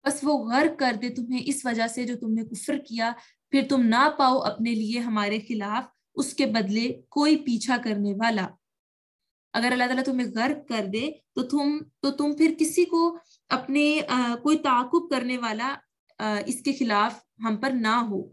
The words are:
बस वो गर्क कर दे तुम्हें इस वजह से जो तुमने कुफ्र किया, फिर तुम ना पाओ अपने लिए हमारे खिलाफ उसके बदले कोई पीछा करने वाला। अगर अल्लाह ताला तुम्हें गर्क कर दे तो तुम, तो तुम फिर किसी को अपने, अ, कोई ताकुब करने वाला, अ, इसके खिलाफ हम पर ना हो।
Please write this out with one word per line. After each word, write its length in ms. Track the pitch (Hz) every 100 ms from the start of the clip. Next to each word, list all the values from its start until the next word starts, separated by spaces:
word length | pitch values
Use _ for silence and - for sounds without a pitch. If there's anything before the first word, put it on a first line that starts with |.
बस 180 | - -
वो 120 | 285 285
गर्क 380 | 226 247 320 320
कर 180 | 262 214
दे 120 | 247
तुम्हें 300 | 247 233 247
इस 240 | - 269 247
वजह 200 | 226 226
से 160 | 240
जो 100 | 247 240
तुमने 280 | 226 220
कुफ्र 320 | 220 - - 277
किया, 360 | - 226 226 240 - _ _
फिर 120 | 277 262
तुम 140 | 269
ना 260 | 233 233 302
पाओ 280 | 294 262 262
अपने 300 | - 214 226
लिए 260 | 220 214 240
हमारे 380 | 240 214 208 214
खिलाफ 500 | - 220 202 220 - _ _ -
उसके 300 | 262 - 254
बदले 400 | 220 190 214 240 - _
कोई 260 | 294 302 302
पीछा 380 | 277 226 254 240
करने 340 | 240 208 202
वाला। 320 | 196 226 214 180 - _ _ _ _ _ _ _ _ _
अगर 180 | - 240
अल्लाह 160 | 247 247
ताला 140 | 254
तुम्हें 260 | 269 254 233
गर्क 340 | 226 254 285 -
कर 180 | 226 190
दे 220 | 214 285 311 _
तो 80 | -
तुम, 340 | 254 285 285 302 311 _
तो 80 | 277
तुम 200 | 277 294
फिर 200 | 294 320
किसी 300 | 320 311 -
को 240 | 349 330 339 339 _ _ _
अपने, 500 | 262 254 277 294 302
अ, 340 | - 254 240 233
कोई 200 | 302 311
ताकुब 500 | 285 247 247 339 339
करने 260 | 262 240 254
वाला, 300 | 233 214 240 - _ _ _ -
अ, 180 | 214 208 -
इसके 240 | 247 277
खिलाफ 500 | 277 233 208 220 - _ _
हम 160 | 220 214
पर 160 | 269
ना 220 | 262 220 233
हो। 240 | 226 190 -